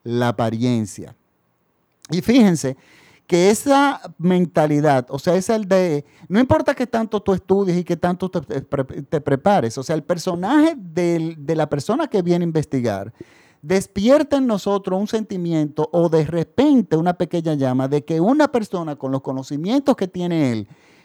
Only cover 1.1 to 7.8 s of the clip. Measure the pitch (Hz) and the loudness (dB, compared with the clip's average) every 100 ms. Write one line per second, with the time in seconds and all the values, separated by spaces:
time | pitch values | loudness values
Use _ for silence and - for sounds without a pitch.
1.1 | - _ _ _ _ _ _ _ _ - | -20 _ _ _ _ _ _ _ _ -8
2.1 | 170 175 254 208 160 131 131 _ _ _ | -6 2 4 4 4 -4 -8 _ _ _
3.1 | _ - 170 185 220 285 277 285 - 180 | _ -2 2 4 2 2 4 4 0 -12
4.1 | - 170 180 165 - 151 147 151 135 123 | -2 2 2 2 2 2 2 4 2 0
5.1 | 139 - 180 190 220 190 190 180 147 - | -4 0 0 0 -2 2 2 2 -2 -6
6.1 | _ - 196 262 311 294 285 247 226 220 | _ -2 0 4 2 2 -2 -2 -2 -2
7.1 | 208 196 185 - 196 196 175 | -4 0 -2 0 0 2 -2